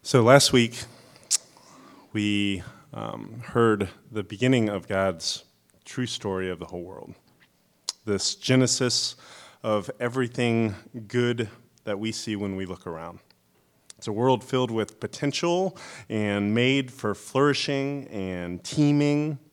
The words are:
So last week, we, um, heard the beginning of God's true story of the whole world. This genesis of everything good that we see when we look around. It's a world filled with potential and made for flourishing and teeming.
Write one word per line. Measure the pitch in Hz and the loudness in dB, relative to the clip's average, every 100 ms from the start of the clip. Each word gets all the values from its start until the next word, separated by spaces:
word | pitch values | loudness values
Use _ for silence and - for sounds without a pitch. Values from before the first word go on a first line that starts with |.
So | - 131 | 4 4
last | 117 139 - | 10 8 8
week, | 127 117 113 - - - - - - - - - - - - _ | 4 4 -2 -14 -18 -20 -20 -4 -4 -4 -20 -20 -20 -20 -20 _
we, | 107 104 101 101 95 - - - | -2 0 0 0 -4 -8 -20 -16
um, | - 55 55 98 113 | -10 -10 -10 -12 -14
heard | - 120 117 104 95 - - | -2 4 4 4 0 -6 -10
the | 107 | -10
beginning | 95 98 127 131 107 | -8 0 4 4 2
of | 101 82 | -2 -2
God's | 98 95 82 - - - _ _ _ | 0 0 -2 -6 -8 -12 _ _ _
true | - - 123 | -12 -6 -6
story | - 104 92 92 | -6 -6 -4 -6
of | 87 | -8
the | |
whole | 85 90 | -10 -12
world. | 85 - - - _ _ _ _ _ _ - - 107 | -12 -16 -18 -20 _ _ _ _ _ _ -14 -10 -4
This | 98 - | -2 -2
genesis | - - 131 127 - 123 - - - - - - _ | -4 2 4 4 2 0 0 -4 -8 -20 -20 -20 _
of | 113 107 95 - | -2 -2 -2 -6
everything | 120 127 120 120 120 113 113 95 - 123 104 | -4 -2 -4 0 2 2 0 -4 -14 -16 -4
good | 123 120 120 107 - _ _ | 0 0 -2 -6 -10 _ _
that | - 98 | -8 -4
we | 110 | -4
see | 117 - | -6 -6
when | 104 101 95 | -4 -4 -6
we | |
look | 92 90 90 | -8 -10 -10
around. | 82 82 90 _ _ _ _ _ _ _ - | -10 -12 -16 _ _ _ _ _ _ _ -12
It's | - | -8
a | |
world | 104 127 123 | 0 2 2
filled | - 131 123 | 0 -2 0
with | 113 104 - | -2 -4 -6
potential | - - 143 - 170 175 190 - - - - | -10 -4 -4 -2 0 0 0 -6 -18 -18 -6
and | 110 104 101 101 | -2 0 0 2
made | 113 123 139 131 | 2 4 2 -2
for | - 107 | -6 -6
flourishing | 98 - 131 143 135 - 139 139 143 - | -6 -2 2 2 2 -2 -2 -4 -6 -10
and | 104 92 90 87 90 | -8 -6 -6 -6 -8
teeming. | - - 147 147 147 147 151 143 _ | -6 2 4 4 2 2 -2 -6 _